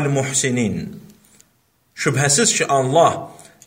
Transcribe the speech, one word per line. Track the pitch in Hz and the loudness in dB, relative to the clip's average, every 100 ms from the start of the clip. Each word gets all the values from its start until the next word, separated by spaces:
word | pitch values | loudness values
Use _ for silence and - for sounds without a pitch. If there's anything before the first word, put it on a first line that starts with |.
الْمُحْسِنِينَ. | 143 139 135 - 135 123 110 87 - - - - _ _ _ _ _ _ _ - | 2 0 -2 -2 -2 0 -2 -2 -8 -14 -20 -20 _ _ _ _ _ _ _ -6
Şübhəsiz | - 131 143 180 233 - | -4 0 0 2 2 0
ki, | 156 | 0
Allah | 139 127 151 147 - - - - _ | 0 2 4 4 2 -10 -16 -20 _